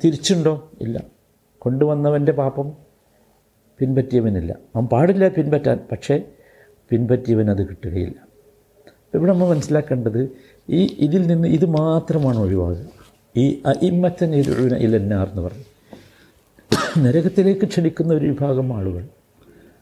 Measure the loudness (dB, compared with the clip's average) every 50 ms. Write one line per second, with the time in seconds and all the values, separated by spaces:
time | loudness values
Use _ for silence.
0 | 0 0 0 0 -2 0 0 0 0 -2 -6 -8 -10 -18 -14 -10 -8 -8 -8 -8
1 | -10 -12 _ _ _ _ _ _ _ _ _ _ -4 -4 0 0 0 0 0 0
2 | 0 0 0 2 0 0 0 0 -2 -2 -4 -6 -8 -8 -10 -14 -20 _ _ _
3 | _ _ _ _ _ _ _ _ _ _ _ _ _ _ _ -4 -2 0 0 0
4 | 0 2 0 2 2 2 0 -2 -4 -4 -8 -10 -14 _ -4 -4 -2 0 2 2
5 | 4 4 4 4 2 2 2 0 0 0 0 0 0 0 -2 -2 -4 -8 -10 -8
6 | -2 -2 -2 -2 -2 -8 -16 _ _ _ _ _ -20 _ _ _ _ _ 0 0
7 | 2 2 0 0 2 0 2 2 2 2 0 0 -2 -4 -6 -10 -10 -6 -4 -4
8 | -4 -6 -8 -14 -20 _ _ _ _ -20 _ _ _ _ _ _ _ -20 _ _
9 | _ _ -2 0 2 2 2 2 2 2 2 0 0 0 0 0 0 0 -4 -2
10 | -2 -2 -2 -2 -2 -4 -6 -14 -20 -20 _ _ _ -2 0 0 0 0 0 -2
11 | 0 2 2 2 2 2 2 2 2 2 2 2 2 2 2 0 0 2 0 0
12 | 0 0 0 0 2 2 2 0 0 0 0 0 0 -2 -4 -6 -8 -14 -20 -20
13 | -20 -20 _ _ _ _ _ 0 0 0 0 0 -2 -2 0 2 0 2 2 2
14 | 0 0 0 -2 -2 0 2 2 2 2 0 0 0 0 0 2 2 2 2 2
15 | 2 0 0 0 -2 -2 -4 -6 -6 -6 -8 -12 -18 -20 _ _ _ _ -20 -20
16 | -20 -20 _ _ _ _ _ _ _ _ _ -20 _ _ -2 -2 -2 -2 0 2
17 | 2 4 4 2 2 2 2 2 2 2 2 2 0 0 0 0 0 0 -2 -2
18 | -2 0 0 0 0 0 0 -2 -2 0 0 -2 -2 -2 -4 -4 -4 -4 -6 -6
19 | -10 -12 -18 _ _ _ _ _ _ -20 -20 -20 -20 -20 _ _